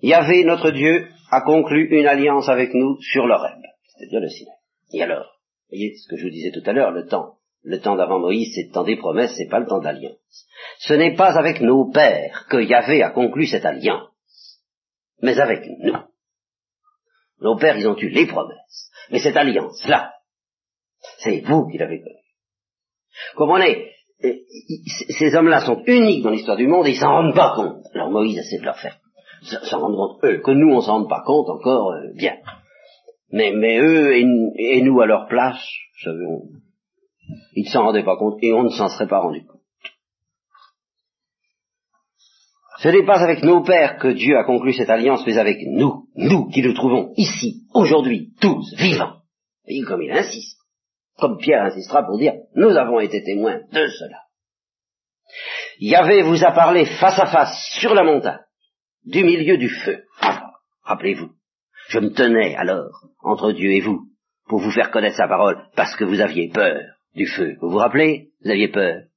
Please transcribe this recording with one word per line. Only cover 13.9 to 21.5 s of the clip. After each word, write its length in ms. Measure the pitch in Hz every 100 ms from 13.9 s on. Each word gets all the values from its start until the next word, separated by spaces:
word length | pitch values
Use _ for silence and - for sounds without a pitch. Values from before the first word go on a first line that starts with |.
| - - _ _ _ - _ _ _ _ _ _ _
mais 180 | 123 120
avec 280 | 196 107 - -
nous. 160 | - - - _ _ _ _ _ _ _ _ _ _ _ _ _
Nos 160 | - 107
pères, 200 | 156 147
ils 120 | 208
ont 100 | 202
eu 100 | 98
les 200 | 131 165
promesses, 640 | - - - _ - - _ -
mais 80 | 120
cette 180 | 151 147
alliance-là, 760 | 139 101 - - - 143 - - _ _ _ _ _ _ _ _ - -
c'est 220 | 113 90
vous 260 | -